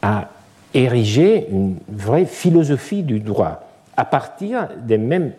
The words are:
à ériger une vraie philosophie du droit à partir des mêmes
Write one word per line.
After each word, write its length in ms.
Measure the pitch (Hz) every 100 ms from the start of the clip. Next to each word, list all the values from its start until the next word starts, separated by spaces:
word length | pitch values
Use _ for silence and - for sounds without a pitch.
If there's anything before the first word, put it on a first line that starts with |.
à 260 | 208 214 - - - _ _
ériger 760 | - 127 120 107 113 185 220 -
une 260 | 190 196 180 -
vraie 380 | 104 101 147 185
philosophie 760 | - 175 170 147 139 - 202
du 160 | 165 107
droit 500 | 104 101 85 - - _ _ -
à 80 |
partir 640 | - 135 - - 202 247 165 -
des 220 | 120 110
mêmes 340 | 117 180 151